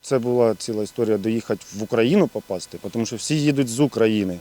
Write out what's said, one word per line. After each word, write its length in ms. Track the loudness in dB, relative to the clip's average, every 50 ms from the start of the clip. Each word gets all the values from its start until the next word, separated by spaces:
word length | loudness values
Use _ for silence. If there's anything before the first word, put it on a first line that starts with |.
| _
Це 120 | 0 0 0
була 360 | 0 2 2 4 4 4 2
ціла 280 | 0 -4 -6 -4 -4
історія 360 | -4 -6 -2 -2 0 0 0 0
доїхати 460 | 0 -2 -2 -2 -2 -4 -6 -6 -6 -14 -10 -10
в 40 |
Україну 460 | -6 -2 0 2 2 4 4 4 2 2
попасти, 500 | 0 -8 -8 -6 -8 -8 -8 -10 -14 -12 -12 -8
тому 140 | -4 -4 -4
що 100 | -4 -6
всі 240 | -8 -4 -2 -2 2
їдуть 280 | 2 2 2 2 0 -2
з 120 | 0 0
України. 580 | 0 0 2 2 2 4 4 2 0 -2 -4 -6